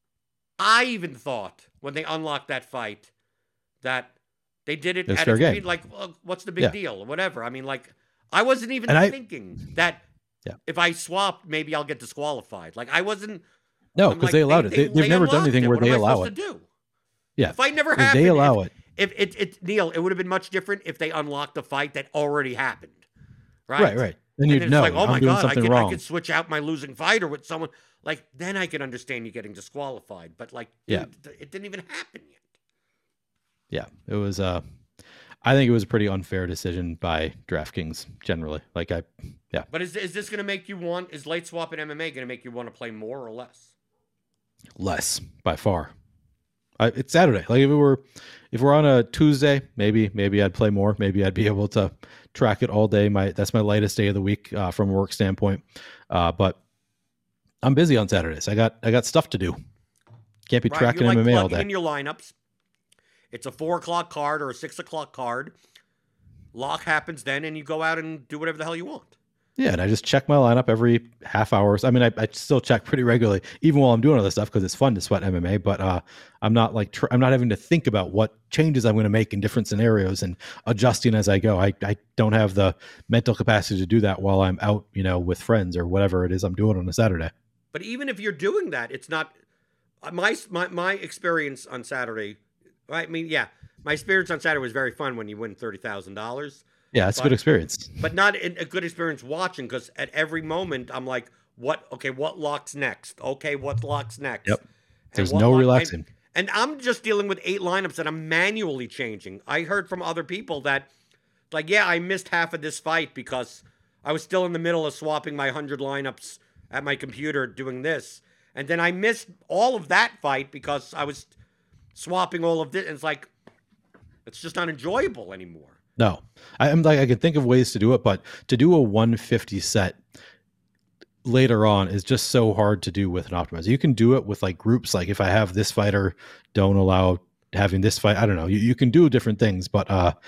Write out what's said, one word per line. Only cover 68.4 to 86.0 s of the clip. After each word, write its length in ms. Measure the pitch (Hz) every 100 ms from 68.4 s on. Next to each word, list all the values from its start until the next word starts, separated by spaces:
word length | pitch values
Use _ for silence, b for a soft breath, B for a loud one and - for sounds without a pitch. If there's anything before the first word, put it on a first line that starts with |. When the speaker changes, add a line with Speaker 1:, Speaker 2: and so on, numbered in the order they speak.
| 165 156
Speaker 1:
the 80 | 156
hell 100 | 170
you 80 |
want. 320 | 185 311 _ _ _ _ _ -
Speaker 2:
Yeah, 160 | 269
and 100 | 87
I 60 | 95
just 160 | 110
check 240 | - - -
my 80 | 147
lineup 320 | 123 120 123
every 420 | 110 120 117 - _
half 300 | - 104 107
hour. 240 | 104 101 104
I 100 | 127
mean, 120 | 123
I, 80 | 120 113
I 100 | 113
still 260 | - - 131
check 240 | - 117
pretty 200 | - 139
regularly, 380 | 120 117 113 95 B B
even 180 | 160 143
while 140 | 131
I'm 80 | 113
doing 180 | 135 139
other 120 | 98
stuff, 200 | 104 107
'cause 120 | 107 92
it's 100 | -
fun 200 | 131 101
to 60 |
sweat 220 | - 95
M 100 | 95 90
M 100 | 87
A. 100 | 101
But, 240 | 98 95
uh, 220 | 95 90 - B B B
I'm 100 | 110
not, 220 | 117 113
like, 180 | 110 101
tr-, 140 | - -
I'm 120 | 123
not 100 | 127
having 160 | 131 120
to 60 | 101
think 320 | - 170 -
about 240 | 104 90
what 260 | 98 110 - _
changes 360 | - 156 131 113
I'm 120 | 107
gonna 100 | 104
make 260 | 107 110
in 60 | 101
different 300 | 107 120 104
scenarios 540 | 104 113 107 95 95
and 120 | 95 87 B B -
adjusting 500 | 110 120 117 120 107
as 140 | 101
I 100 | 98
go. 180 | 110 95
I, 160 | 98 95
I 120 | 101 104 _ -
don't 160 | 110
have 200 | 110 107 98
the 200 | 95 - B B -
mental 260 | 117 117
capacity 460 | 110 117 107 - 92
to 60 | 92
do 160 | 113
that 200 | 104 95
while 200 | 95 95
I'm 180 | 95 90
out, 260 | 104 104 -
you 100 | 98
know, 160 | 95 90
with 220 | 87 90
friends 360 | - 113 92 87
or 100 | 85
whatever 380 | 95